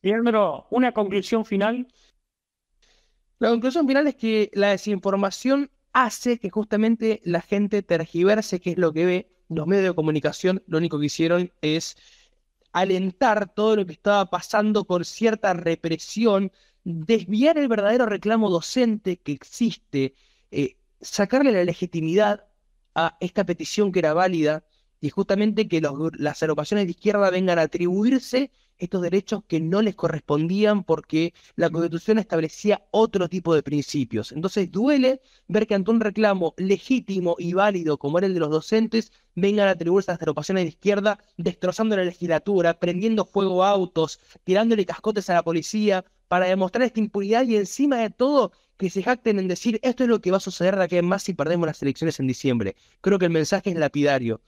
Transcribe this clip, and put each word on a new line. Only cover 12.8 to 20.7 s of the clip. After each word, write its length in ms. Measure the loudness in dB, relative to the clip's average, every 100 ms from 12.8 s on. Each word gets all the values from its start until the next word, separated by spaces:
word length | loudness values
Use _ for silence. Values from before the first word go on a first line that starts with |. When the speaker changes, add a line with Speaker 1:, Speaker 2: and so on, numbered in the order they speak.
| 0 0 -2 0 0 2 -2
Speaker 2:
todo 240 | -2 2 2
lo 80 |
que 80 | -2
estaba 340 | -4 0 2 0
pasando 580 | -4 -2 0 2 0
con 200 | 0 -2
cierta 480 | -4 0 0 2 0
represión, 1000 | 0 -2 -2 -4 -6 -6 0 2 2 0 _ _ _
desviar 720 | -10 -10 0 0 0 2 4 4
el 100 | 2
verdadero 380 | 0 2 2 0
reclamo 420 | -2 0 2 2
docente 680 | 0 -2 0 0 0 -4 -8
que 140 | -8
existe, 840 | -10 -10 -2 -2 -2 _ -4 -4 _ _ _ _
eh, 260 | -4 -4